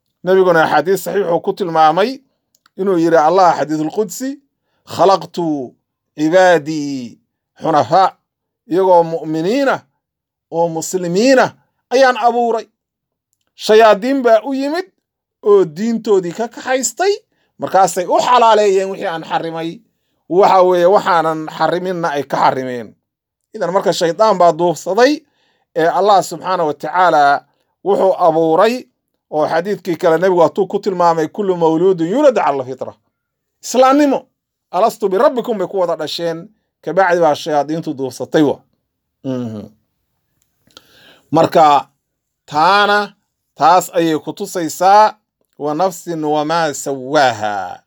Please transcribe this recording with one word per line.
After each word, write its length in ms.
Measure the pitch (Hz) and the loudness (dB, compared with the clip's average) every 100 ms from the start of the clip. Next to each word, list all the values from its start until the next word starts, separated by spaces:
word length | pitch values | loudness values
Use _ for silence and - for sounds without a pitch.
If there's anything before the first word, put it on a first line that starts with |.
| _ _ | _ _
Nabiguna 360 | 175 190 180 165 | 0 2 4 2
axaadiis 380 | 147 151 151 196 | 2 0 0 -4
saxiix 240 | 175 190 175 | -4 -6 -2
uu 120 | 170 | -2
ku 120 | 196 | -4
tilmaamay 580 | 185 180 160 156 165 226 269 _ _ _ _ _ - | -6 -4 2 2 2 -2 -4 _ _ _ _ _ -6
inuu 200 | 196 175 | -2 0
yidhi, 180 | 165 165 | 2 2
Allah 340 | 151 180 175 135 | 2 4 2 2
xadiisul 340 | 147 156 156 | -4 -4 -4
qudsi, 380 | 196 220 - 262 285 _ _ _ _ - | -4 -6 -6 -10 -10 _ _ _ _ -14
"Khalaqtu 580 | - 269 180 165 - 170 147 123 _ _ _ _ - | 0 2 2 -2 -6 -4 -6 -8 _ _ _ _ -6
cibaadii 1000 | 156 180 185 165 143 160 143 139 117 - _ _ _ _ | 0 4 4 4 0 -8 -8 -8 -12 -16 _ _ _ _
xunafaa." 480 | 151 151 123 175 185 - _ _ _ _ _ | -2 0 2 2 0 -2 _ _ _ _ _
Iyagoo 340 | 175 190 175 | 0 4 4
mu'miniina 720 | 165 165 156 160 175 262 269 165 - _ _ _ _ _ _ | 2 -4 -6 -4 -2 -2 -2 -4 -8 _ _ _ _ _ _
oo 140 | 165 170 | -4 -4
muslimiina 760 | 160 156 185 175 180 254 254 202 - _ _ _ | -4 -6 -6 -4 0 2 4 2 -4 _ _ _
ayaan 260 | 254 262 247 | 2 2 2
abuuray. 500 | 240 240 240 151 - _ _ _ _ _ _ _ _ _ | 0 0 -2 -4 -8 _ _ _ _ _ _ _ _ _
Shayaadiin 580 | - 220 226 196 247 277 | 2 6 6 4 0 0
baa 180 | 240 320 | 2 2
u 120 | - | 0
yimid 320 | 269 277 330 381 _ _ _ _ _ | -4 -4 -4 -8 _ _ _ _ _
oo 200 | 214 208 | 2 4
diintoodii 680 | 165 151 226 226 226 196 175 | 2 -2 -6 -4 0 -2 -2
ka 140 | 165 233 | -6 -8
kaxaystay. 640 | - 247 262 247 - 381 415 _ _ _ _ | -8 -6 -4 -4 -2 -2 -2 _ _ _ _
Markaasay 460 | 139 185 185 190 170 | -2 2 2 0 -2
u 100 | 202 | -2
xalaaleeyeen 680 | - 247 226 214 208 190 190 | 2 4 4 4 2 0 -2
wixii 160 | 190 196 | -6 -8
aan 180 | 165 | -8
xarimay, 460 | 156 165 165 160 165 165 _ _ _ _ _ | -6 -6 -6 -8 -10 -12 _ _ _ _ _
waxa 280 | 175 202 190 | 2 4 4
weeye, 240 | 180 180 175 | 4 4 4
waxaanan 540 | 202 196 170 160 160 156 | 4 2 0 0 -4 -8
xariminna 600 | 165 160 170 180 180 165 | -4 -2 -2 -4 -4 -4
ay 120 | 143 | -4
ka 120 | 135 - | -4 0
xarimeen. 520 | 156 131 127 123 107 _ _ _ _ _ _ | 0 0 -6 -10 -12 _ _ _ _ _ _
Idan 160 | 220 170 | -8 -4
marka 200 | 190 190 | -2 -2
shaydaan 440 | 165 170 170 220 190 | -2 -4 0 0 4
baa 140 | 175 | 2
duufsaday, 600 | 160 175 151 175 190 254 302 - _ _ _ _ 165 | 2 -2 -4 -4 0 2 0 -8 _ _ _ _ -2
ee 100 | - | -2
Allah 320 | 156 196 196 | 0 2 2
subxaanahu 460 | - 165 175 185 156 | 0 -8 -6 -4 -4
wa 60 | |
tacaala 500 | 147 151 175 180 156 143 139 - _ _ _ | -4 -6 0 2 4 2 2 -4 _ _ _
wuxuu 300 | 180 185 190 180 | -4 0 0 2
abuuray, 560 | 175 160 165 160 220 247 - _ _ _ _ | 2 2 0 2 2 0 -10 _ _ _ _
oo 140 | 151 151 | -4 -2
xadiidkii 480 | 175 185 185 190 160 | -2 -4 -6 -6 -2
kale 200 | 175 160 | 0 2
nebigu 200 | 190 175 | 2 2
waatuu 260 | 156 - 190 | 2 0 -4
ku 120 | 202 | -4
tilmaamay, 480 | 208 180 175 165 160 | -4 0 0 0 -4
"Kullu 260 | - 196 175 | -4 -4 0
mawluudin 520 | 165 160 185 180 165 | 0 2 0 0 -2
yuuladu 300 | 240 294 208 | 0 2 2
cala 100 | 156 | -2
alfitra." 420 | 139 123 127 113 - _ _ _ _ _ _ | -4 -8 -10 -12 -14 _ _ _ _ _ _
Islaamnimo. 540 | - 247 262 285 285 240 - _ _ _ _ | -4 2 4 4 2 0 -6 _ _ _ _
"Alastu 320 | 180 226 - 196 | -2 -2 0 -2
birabbikum" 480 | 190 285 254 240 208 | 2 0 0 -6 -6
bay 100 | 175 | -4
ku 100 | 196 | -2
wada 180 | 175 160 | -2 -4
dhasheen, 420 | 151 - 170 165 196 _ _ _ | -6 -6 -6 -8 -12 _ _ _
kabacdi 360 | - 156 185 175 | -4 0 2 2
baa 140 | 160 | 2
shayaadiintu 560 | 139 165 147 143 165 156 | 0 -2 -4 -2 -6 -6
duufsatay 480 | 131 131 127 127 175 | -8 -8 -8 -2 0
wa. 140 | 143 - _ _ _ _ _ _ | 2 0 _ _ _ _ _ _
Mhm. 380 | 131 127 120 107 95 _ _ _ _ _ _ _ _ _ _ - _ _ _ _ _ | -10 -8 -8 -12 -16 _ _ _ _ _ _ _ _ _ _ -20 _ _ _ _ _
Marka, 360 | 147 156 170 151 143 - _ _ _ _ _ _ | 0 2 4 4 4 0 _ _ _ _ _ _
taana, 500 | 151 170 202 202 208 202 _ _ _ _ - | -2 2 2 2 0 -4 _ _ _ _ 0
taas 260 | 151 180 - | 2 4 2
ayay 240 | 185 165 156 | -2 -2 -2
ku 120 | - | -6
tusaysaa, 720 | 147 196 190 160 - 185 208 214 - _ _ _ - | -12 -10 -6 -8 -2 4 4 4 0 _ _ _ -10
"Wa 120 | 147 | -8
nafsin 480 | 151 190 175 175 165 | -2 -4 -4 -10 -8
wamaa 440 | 151 151 151 170 160 | -4 -2 -2 -2 -2
sawaaha." 800 | 139 143 139 127 151 127 107 107 101 92 - | -4 -8 -8 -2 2 2 0 -6 -6 -10 -14